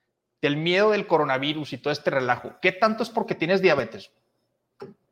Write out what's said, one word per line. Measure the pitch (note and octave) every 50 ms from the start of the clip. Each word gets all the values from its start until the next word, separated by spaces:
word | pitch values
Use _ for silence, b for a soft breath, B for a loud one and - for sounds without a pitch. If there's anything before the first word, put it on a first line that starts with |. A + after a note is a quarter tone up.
| _ _ _ _ _ _ _ _
Del | - C#3+ C#3+
miedo | D3+ D#3+ F3 F3+ F#3+ G#3 G#3+
del | G#3 G3+ -
coronavirus | - F3 D#3 D3 C#3 C3 C3 C#3 D3 D3+ D#3 D3 - -
y |
todo | B2 - D3
este | C#3+ - - -
relajo. | C#3 C3+ B2+ B2 B2 - - - - -
¿Qué | - F#3
tanto | F#3 - A3+ A3 A3 A3+ A#3+
es | -
porque | - A3+ G3 - F3+
tienes | - D#3+ E3 G3 F#3+
diabetes? | F3+ F3 D3+ C#3 A#2 A2 - G2+ - - _ _ _ _ _ _ _ _ _ _ _ _ _ _ - - - _ _ _